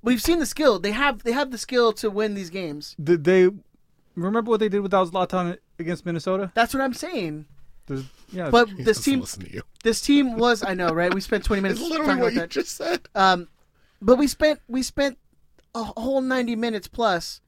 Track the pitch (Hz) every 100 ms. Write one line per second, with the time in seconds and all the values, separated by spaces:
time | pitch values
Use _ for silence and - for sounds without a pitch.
0 | 220 247 - 339 294 - 294 196 196 220
1 | 285 - 233 247 277 233 - 254 233 220
2 | 214 202 214 202 175 185 175 147 - -
3 | 147 175 147 185 185 202 _ _ _ _
4 | _ - 180 226 226 220 214 196 196 196
5 | 185 185 180 185 175 180 _ - 165 170
6 | 175 170 185 190 190 - 233 269 269 240
7 | 320 330 170 151 151 - - - - 135
8 | 131 - - 180 165 233 226 190 135 214
9 | - 269 208 - 90 - - _ 226 226
10 | - 285 262 226 240 220 202 185 175 160
11 | 175 190 - 208 - 202 196 208 330 320
12 | 285 269 233 240 170 269 - - 330 -
13 | - 202 190 180 170 _ _ _ _ _
14 | 202 254 285 - 311 302 - 247 247 -
15 | 277 - _ _ _ _ _ 233 214 -
16 | 240 269 262 254 233 226 233 214 - -
17 | 226 175 - -